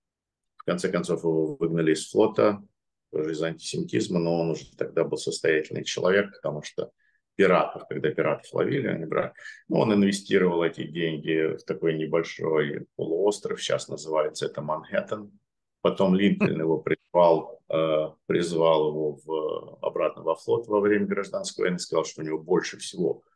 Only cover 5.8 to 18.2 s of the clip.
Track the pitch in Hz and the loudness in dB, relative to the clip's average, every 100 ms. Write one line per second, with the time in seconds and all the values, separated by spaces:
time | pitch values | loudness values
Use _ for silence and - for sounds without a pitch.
5.8 | 76 - 90 98 101 - 78 76 - - | -6 -2 2 2 0 -6 -6 -6 -8 -10
6.8 | - _ _ _ _ - 95 87 - - | -10 _ _ _ _ 2 4 4 2 -4
7.8 | - 76 76 - 78 - - 82 92 - | -10 -4 -2 0 0 -2 -4 -2 0 0
8.8 | 101 82 82 - - - - - - - | -2 -4 -2 -2 -2 -10 -18 -18 -2 2
9.8 | 113 101 98 98 - 95 90 85 85 - | 4 6 4 2 2 4 4 2 0 -2
10.8 | 78 82 80 78 80 80 78 - - 80 | -8 -4 -2 -2 0 2 0 -2 -6 -2
11.8 | 82 80 78 82 82 - 80 78 73 - | 0 0 0 0 -2 -4 0 0 0 -4
12.8 | - - 80 82 101 104 - - - 76 | -10 -8 -2 2 2 0 -6 -6 -2 -2
13.8 | - 69 78 78 76 - 78 - 73 78 | -4 -10 -2 -2 -2 -4 -6 -6 -6 -6
14.8 | - 98 - 107 104 _ _ _ _ _ | -4 -4 -4 -8 -10 _ _ _ _ _
15.8 | 98 90 98 92 101 95 - 80 80 78 | -2 2 4 6 4 4 0 0 0 0
16.8 | - 78 _ 87 85 80 78 - _ 80 | 0 -4 _ 6 6 6 0 -14 _ 0
17.8 | 80 78 78 - | 2 2 0 -6